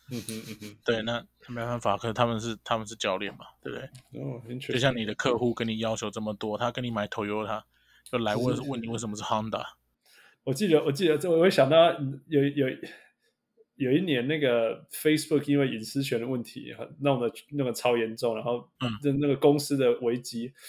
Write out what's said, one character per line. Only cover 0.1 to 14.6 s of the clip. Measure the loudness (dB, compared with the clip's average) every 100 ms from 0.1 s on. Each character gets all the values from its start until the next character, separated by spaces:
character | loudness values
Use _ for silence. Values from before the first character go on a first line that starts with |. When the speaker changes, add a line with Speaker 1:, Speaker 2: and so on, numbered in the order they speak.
Speaker 1:
嗯 | -10
哼， | -8 -10 -12
嗯 | -14
哼。 | -16 -8 -4
Speaker 2:
对， | -2
那 | -2 -6 -8 _ -12
没 | -8 -6
办 | -2
法， | 0 0
可 | -2
是 |
他 | 0 2
们 | 2
是， | -4 -8
他 | -4 -4
们 | -4
是 | -6
教 | -4 -2
练 | -4 -10
嘛， | -18 -16
对 | -12
不 | -10
对？ | -12 -18 -18 -12
Speaker 1:
Oh, | -10 -10 -10
interesting. | -10 -4
Speaker 2:
就 | 2
像 | 2 2
你 |
的 | -4 -2
客 | 0 2
户 | 2
跟 | 0 -2
你 | -2
要 | -2 -2
求 | -4
这 | -6
么 | -6 -6
多， | -6 -2
他 | -2
跟 | -2
你 | -4
买 | -2 -4
Toyota， | -4 -2 -2 -4 -6 -10 _ _ _
就 | -6 -2
来 | 0 2
问， | 0 0
Speaker 1:
是。 | -4
Speaker 2:
问 | -6
你 | -6
为 | -6
什 | -6
么 | -8
是 |
Honda。 | -2 -2 -2 -6 -8 -14 _ _ _ -20 -20 _
Speaker 1:
我 | -4
记 | -2 4
得， | 4
我 | 4
记 | 2 2
得， | 2
这 | 2
我 | 6
会 | 6
想 | 6 6
到 | 8 6 4 -4 -6 0
有， | 2
有， | 2 2 -2 -2 -12 -16 -20 _ _ _ _ _ _ _
有 | 2
一 | 2
年 | 4 0 0
那 | 0
个 | 2 2